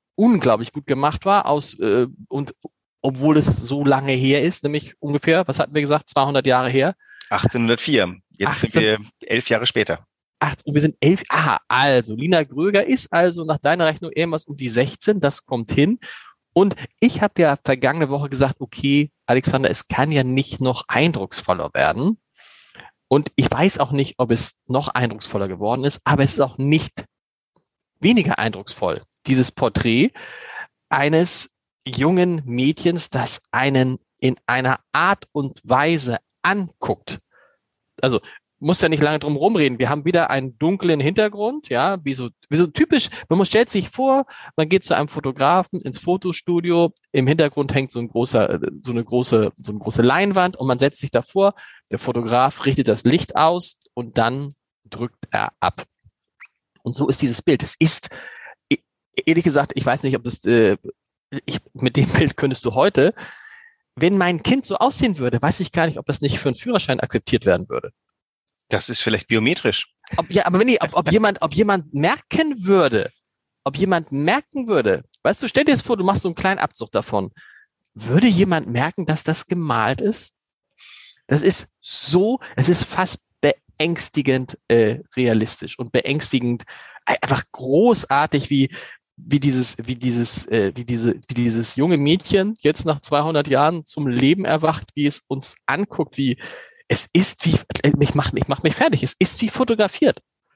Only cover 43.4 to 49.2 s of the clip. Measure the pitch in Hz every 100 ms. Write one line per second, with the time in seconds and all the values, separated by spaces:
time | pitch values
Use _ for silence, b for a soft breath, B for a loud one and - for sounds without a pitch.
43.4 | 190 214 240 202 - - 269 269 262 B
44.4 | B B 156 190 - 156 147 151 135 131
45.4 | 139 180 180 180 135 - 175 185 185 170
46.4 | - 170 175 170 170 - _ 139 131 160
47.4 | 147 - 139 135 135 120 117 113 123 113
48.4 | 101 - - - 127 120 113 123